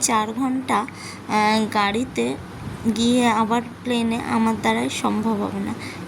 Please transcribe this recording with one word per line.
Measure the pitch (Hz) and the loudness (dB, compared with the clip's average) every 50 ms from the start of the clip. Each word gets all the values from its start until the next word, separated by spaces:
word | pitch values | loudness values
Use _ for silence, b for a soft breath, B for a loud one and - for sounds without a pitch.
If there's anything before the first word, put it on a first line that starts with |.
চার | - - 233 214 208 220 220 | 0 2 2 2 0 0 -2
ঘন্টা, | 240 269 254 262 262 254 - 233 202 | -2 -2 -2 -2 -2 -2 0 0 0
আহ, | 233 - - - - - - - - - - 214 214 214 220 220 214 208 - | -2 -2 -8 -14 -14 -14 -14 -12 -6 -2 0 2 2 4 2 2 2 0 0
গাড়িতে | 214 202 202 202 233 254 - - 233 233 247 277 - - - - - - - - - - 226 208 | 0 0 0 0 -2 -4 -4 -2 -2 -2 -2 -2 -6 -8 -12 -14 -12 -12 -10 -10 -4 0 2 4
গিয়ে | 214 233 240 247 254 240 | 4 6 6 6 6 6
আবার | 233 214 214 226 208 233 240 240 - - - - | 6 4 4 4 2 2 0 0 -2 -8 -8 -4
প্লেনে | 247 240 233 226 226 226 240 | 0 0 2 2 0 0 -2
আমার | - - - 226 220 226 220 208 | -2 0 2 2 2 2 2 2
দ্বারাই | 226 220 220 233 247 269 | 0 0 0 0 0 -2
সম্ভব | - - - 214 208 214 214 226 | -2 -2 -2 -2 0 0 0 0
হবে | 220 196 202 190 202 196 | 0 0 -2 -2 -4 -4
না, | 202 214 226 - B B B B B | -4 -6 -6 -8 B B B B B